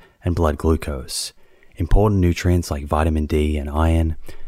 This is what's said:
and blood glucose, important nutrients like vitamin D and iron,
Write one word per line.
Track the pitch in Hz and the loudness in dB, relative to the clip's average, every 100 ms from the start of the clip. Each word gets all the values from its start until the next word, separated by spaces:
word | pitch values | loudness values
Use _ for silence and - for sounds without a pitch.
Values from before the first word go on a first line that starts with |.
| - _ | -18 _
and | 92 | -4
blood | 85 80 73 | 0 0 0
glucose, | 82 78 - 69 62 - - - - _ - - | 0 0 -2 -10 -10 -10 -10 -14 -20 _ -18 -6
important | 87 98 107 101 | 2 4 4 4
nutrients | 87 85 87 87 - | 2 2 2 0 0
like | 73 | -6
vitamin | 73 76 80 78 76 | -4 0 0 0 0
D | 78 76 76 | 0 0 -2
and | 71 | -4
iron, | 73 82 82 82 80 - - | 0 2 2 0 -2 -8 -8